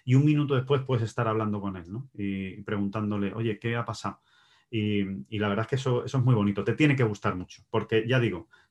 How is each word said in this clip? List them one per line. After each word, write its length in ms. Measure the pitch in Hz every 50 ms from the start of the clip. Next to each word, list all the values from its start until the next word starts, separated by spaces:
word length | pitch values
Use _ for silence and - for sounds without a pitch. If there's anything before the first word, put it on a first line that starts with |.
| -
y 100 | 123 127
un 100 | 139 147
minuto 300 | 151 147 147 147 139 139
después 280 | 123 131 135 147 131
puedes 220 | 135 135 127 110 113
estar 240 | 107 - 127 117 113
hablando 320 | 110 110 107 104 104 101
con 160 | 98 98 95
él, 80 | 92 82 87
¿no? 180 | 104 123 131 - -
Y, 440 | 104 101 98 98 95 95 92 87 104
y 40 |
preguntándole, 720 | 101 - 107 101 101 98 104 110 107 104 104 101 101 95 -
"Oye, 240 | 117 117 113 104 -
¿qué 180 | - 117 117
ha 80 | 120 117
pasado?". 360 | 117 110 - - 98 - _ _ _ _ _ _ _ _ _ _ -
Y, 300 | 117 110 104 107 104 101 98 95 98 98 - - 113
y 40 | 104
la 100 | 107 101
verdad 160 | 101 110 113
es 40 | -
que 80 | 139
eso, 280 | 131 - 127 123 120 -
eso 140 | - - 135
es 60 | 120
muy 100 | 131 120
bonito, 280 | 104 101 101 98 101
te 120 | 98 117 107
tiene 200 | - 156 147 131
que 80 | 131
gustar 320 | 120 107 104 - - 101 92
mucho, 280 | 90 87 - - - - -
porque 360 | - 110 101 - 113 110 113
ya 140 | 117 131 123
digo, 280 | 117 101 90 82 - _ _ _ _ _